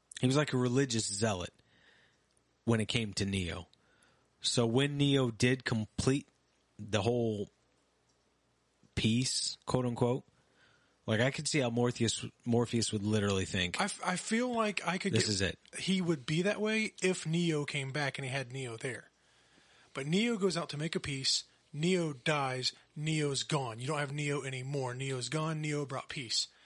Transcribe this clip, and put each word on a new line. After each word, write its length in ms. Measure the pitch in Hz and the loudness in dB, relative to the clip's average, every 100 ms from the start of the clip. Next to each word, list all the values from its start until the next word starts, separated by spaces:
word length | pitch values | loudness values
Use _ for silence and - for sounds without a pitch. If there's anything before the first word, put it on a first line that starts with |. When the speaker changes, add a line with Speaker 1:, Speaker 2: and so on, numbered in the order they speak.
| - - | -20 0
Speaker 1:
he 60 | 127 | 2
was 100 | 139 | 4
like 160 | 147 | 2
a 40 | 127 | 2
religious 480 | 123 127 135 113 101 | 2 2 2 0 -2
zealot 460 | 101 110 92 87 - _ _ _ _ _ _ _ _ _ _ | -2 0 -2 -6 -12 _ _ _ _ _ _ _ _ _ _
when 160 | - 113 | 0 2
it 60 | 104 | 2
came 240 | 123 107 | -2 -2
to 100 | 95 | -2
Neo. 440 | 98 98 87 85 90 _ _ _ _ _ _ _ | 0 0 -2 -6 -10 _ _ _ _ _ _ _
So 240 | - - 117 | -2 2 4
when 300 | 117 143 143 | 4 4 4
Neo 340 | 143 139 123 | 4 4 2
did 340 | 107 123 127 | 4 4 4
complete 640 | - 117 107 - 127 139 - _ _ _ _ - | 0 -2 -2 0 2 2 0 _ _ _ _ -14
the 220 | 104 104 | -2 0
whole 480 | 104 120 113 104 101 _ _ _ _ _ _ _ _ _ _ _ _ _ _ | 2 2 2 -2 -6 _ _ _ _ _ _ _ _ _ _ _ _ _ _
piece, 600 | - 110 117 131 - - - - | 0 2 2 0 -2 -4 -6 -2
quote 200 | 127 123 | 0 0
unquote, 380 | 120 120 127 - _ _ _ _ _ _ _ - | 2 0 0 -6 _ _ _ _ _ _ _ 0
like, 140 | 110 | 2
I 100 | 131 | 2
could 180 | 151 147 | 0 0
see 100 | 151 | 0
how 100 | 123 | 2
Morpheus, 540 | 117 123 - 113 - 117 - | 2 2 2 0 0 -6 -6
Morpheus 480 | 123 117 117 117 107 | 2 2 2 0 0
would 100 | 107 | 0
literally 420 | 104 107 101 98 | 2 2 2 0
think, 360 | 92 98 90 - | 0 0 0 0
Speaker 2:
I, 40 | |
f-, 160 | 196 - | -2 -2
I 120 | - 180 | -4 -4
feel 380 | - 220 247 | 0 0 0
like 260 | 233 214 196 170 | 0 0 -2 -2
I 120 | 185 | -2
could 140 | 196 | 0
Speaker 1:
"This 120 | - | 2
Speaker 2:
get, 60 | - | 2
Speaker 1:
is 100 | 98 | 2
it." 180 | 95 - - - | 0 -2 -12 -6
Speaker 2:
he 220 | - 190 | 0 2
would 240 | 170 156 123 | 2 0 0
be 160 | 156 | 0
that 180 | 185 202 | 0 0
way 320 | 214 220 220 - | 0 0 -2 0
if 240 | 185 180 160 | 0 0 0
Neo 380 | 170 170 151 | 0 2 0
came 260 | 143 147 135 | -2 -4 -4
back 280 | 143 139 - | -2 -2 -4
and 60 | 131 | -6
he 40 | |
had 200 | 135 123 | -6 -6
Neo 240 | 135 127 113 | -8 -8 -6
there. 280 | 135 110 - _ _ _ _ _ _ - _ | -8 -8 -14 _ _ _ _ _ _ -20 _
But 140 | - 139 | -8 0
Neo 300 | 185 240 220 | 2 2 2
goes 200 | 190 160 | 0 -2
out 120 | 156 | -4
to 60 | 143 | -4
make 160 | 160 | -4
a 60 | - | -4
peace. 440 | - 135 135 - - _ _ | -4 -2 0 0 -2 _ _
Neo 400 | 143 170 185 165 127 | -2 2 2 0 -2
dies. 480 | 156 151 131 127 123 - _ | 0 0 0 -2 -4 -6 _
Neo's 480 | - 156 156 147 135 | -6 -2 0 0 -2
gone. 360 | - 151 127 110 | 0 0 -2 -6
You 60 | 127 | -4
don't 100 | 147 | -2
have 140 | 143 | -2
Neo 300 | 147 147 143 | -2 -2 -2
anymore. 500 | 135 131 131 143 127 | -4 -6 -4 -2 -2
Neo's 340 | 123 135 131 120 | -4 -4 -4 -2
gone. 320 | 156 160 156 | -2 -2 -2
Neo 240 | 151 147 | -2 -2
brought 240 | 139 135 - | -4 -6 -8
peace. 380 | - 117 - - - | -8 -4 -2 -2 -8